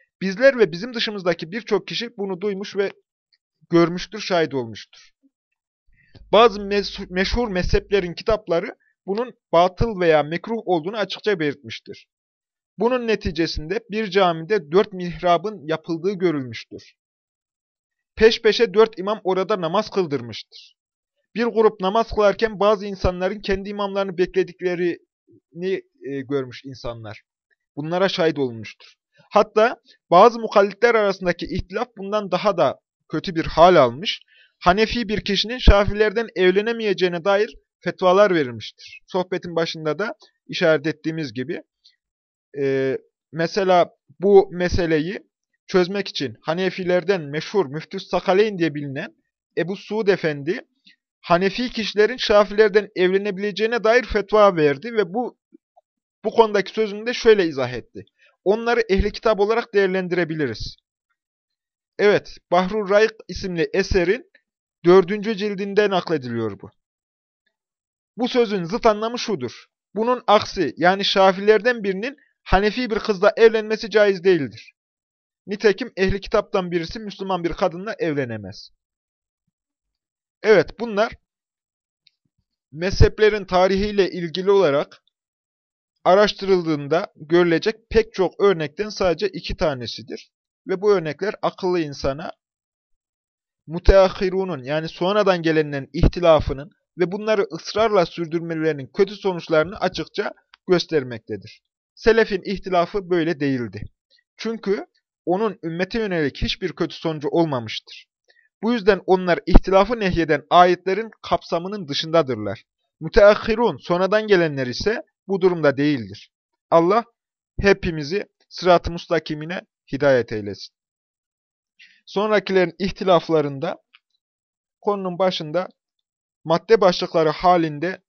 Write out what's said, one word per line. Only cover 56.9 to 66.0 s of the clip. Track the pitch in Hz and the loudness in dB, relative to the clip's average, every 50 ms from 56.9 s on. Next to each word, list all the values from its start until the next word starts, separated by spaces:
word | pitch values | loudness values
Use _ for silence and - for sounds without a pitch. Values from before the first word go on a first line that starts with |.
| 202 208 220 240 | -4 -8 -8 -8
de | 240 | -8
şöyle | - - 233 214 196 180 165 | 0 2 2 4 4 2 -2
izah | 139 135 127 120 127 | -2 -4 -6 -6 -6
etti. | 113 - _ _ 101 - _ _ _ _ _ _ _ - | -10 -12 _ _ -20 -20 _ _ _ _ _ _ _ -2
"Onları | 180 214 226 233 233 240 240 226 - | -2 -2 -2 -2 -2 -2 -2 0 -2
ehli | 190 196 202 208 | -2 -2 -2 -4
kitap | 202 - - 226 220 190 | -6 -2 -2 -2 0 0
olarak | 202 208 226 233 233 _ - | 0 0 0 -2 -4 _ 0
değerlendirebiliriz." | 202 196 190 185 190 185 175 170 175 175 151 165 156 147 120 107 - - - - _ _ _ _ _ _ _ _ _ _ _ _ _ _ _ _ _ _ _ _ _ _ _ _ - | 0 0 0 0 -4 -4 -2 -2 -2 -2 -4 -4 -4 -4 -6 -4 -8 -10 -12 -12 _ _ _ _ _ _ _ _ _ _ _ _ _ _ _ _ _ _ _ _ _ _ _ _ 0
Evet, | 196 208 190 143 - - - - _ - | 2 4 4 2 0 -4 -20 -20 _ 0
Bahrul | 175 180 185 185 214 220 202 180 | 2 2 2 0 -4 -6 -2 2
Raik | 202 208 220 220 214 _ - _ | 4 4 4 2 -2 _ -16 _
isimli | - - 202 190 175 165 156 - - | -12 -10 -8 -6 -2 -2 -2 -2 0
eserin | 185 190 - - 185 170 170 214 262 - _ _ _ _ _ _ _ _ _ _ _ - | -2 -2 2 2 0 2 2 0 -2 -4 _ _ _ _ _ _ _ _ _ _ _ 4
dördüncü | 170 185 196 180 165 214 214 190 226 226 | 6 6 6 6 4 -2 -6 -4 -4 -4
cildinde | 180 208 208 202 185 208 202 196 208 208 196 | -2 -4 -4 -4 -4 -6 -2 0 0 2 2
naklediliyor | 196 180 | 0 -2